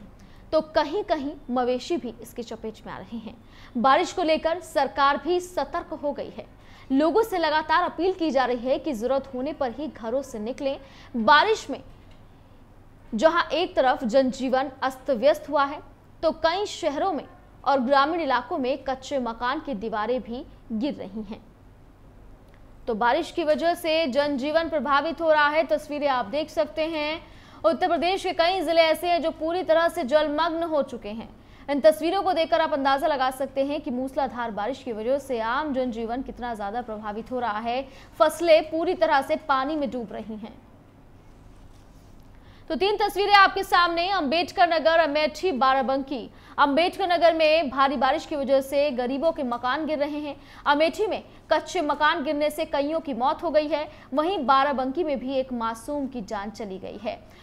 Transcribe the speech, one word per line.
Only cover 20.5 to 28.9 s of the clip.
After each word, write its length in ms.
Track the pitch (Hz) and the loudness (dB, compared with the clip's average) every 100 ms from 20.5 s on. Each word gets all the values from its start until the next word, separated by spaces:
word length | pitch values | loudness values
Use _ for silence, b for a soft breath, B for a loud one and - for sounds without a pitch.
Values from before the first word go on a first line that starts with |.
| B B | B B
गिर 220 | 220 277 | -4 -4
रही 300 | 190 190 214 | -4 -10 -12
हैं। 260 | 202 220 - - - - - - - - - - - - - - - | -12 -14 -16 -20 -20 -20 -20 -20 -20 -20 -20 -20 -20 -20 -20 -16 -6
तो 80 | 220 | 0
बारिश 360 | 240 294 330 | 2 2 -2
की 120 | - | -4
वजह 300 | 302 285 330 | 0 2 2
से 340 | 339 330 320 320 | 0 0 0 2
जनजीवन 640 | 247 294 285 285 311 330 | 0 0 0 0 0 0
प्रभावित 520 | 311 269 277 311 320 | -2 2 0 0 -2
हो 100 | 320 | 2
रहा 160 | 302 294 | 4 4
है। 160 | 311 | 2
तस्वीरें 440 | 339 302 - 294 285 | 2 0 -2 -2 0
आप 180 | 254 202 | 0 -2
देख 240 | 285 311 | -4 -4
सकते 360 | - 302 320 311 | -2 -2 -2 -4
हैं, 360 | 320 294 330 - B B B 320 | -2 -4 -6 -12 B B B 0
उत्तर 220 | 330 349 | 2 2
प्रदेश 360 | 330 339 381 | 2 2 0
के 100 | 359 | -2
कई 280 | 349 330 381 | 0 2 2
जिले 200 | 311 330 | 2 4
ऐसे 260 | 320 | 4